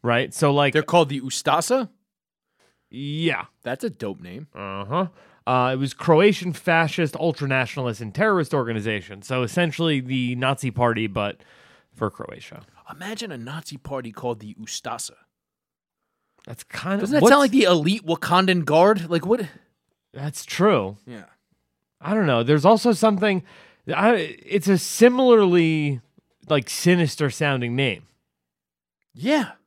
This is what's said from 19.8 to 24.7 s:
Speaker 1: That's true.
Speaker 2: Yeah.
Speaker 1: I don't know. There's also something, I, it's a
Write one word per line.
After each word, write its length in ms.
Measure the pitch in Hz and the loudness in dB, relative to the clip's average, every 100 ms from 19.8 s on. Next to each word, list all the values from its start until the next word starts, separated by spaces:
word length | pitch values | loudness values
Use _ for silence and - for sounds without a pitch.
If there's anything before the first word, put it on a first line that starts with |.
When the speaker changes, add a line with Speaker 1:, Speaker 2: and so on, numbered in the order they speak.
| _ _ _ | _ _ _
Speaker 1:
That's 300 | 135 147 - | -10 -10 -10
true. 540 | - - 202 160 95 104 - | -12 0 2 2 -2 -10 -20
Speaker 2:
Yeah. 200 | 113 90 _ _ _ _ _ _ _ | -20 -20 _ _ _ _ _ _ _
Speaker 1:
I 120 | 156 | -4
don't 120 | 220 170 | 0 2
know. 160 | 117 | 2
There's 220 | 117 151 165 | 2 4 6
also 260 | 220 240 | 6 4
something, 500 | 196 220 202 214 185 - - - _ - 139 | 2 2 2 0 -2 -6 -20 -20 _ -6 0
I, 180 | 208 226 156 - | 2 2 -2 -10
it's 240 | - 196 | -4 -2
a 100 | 185 | 2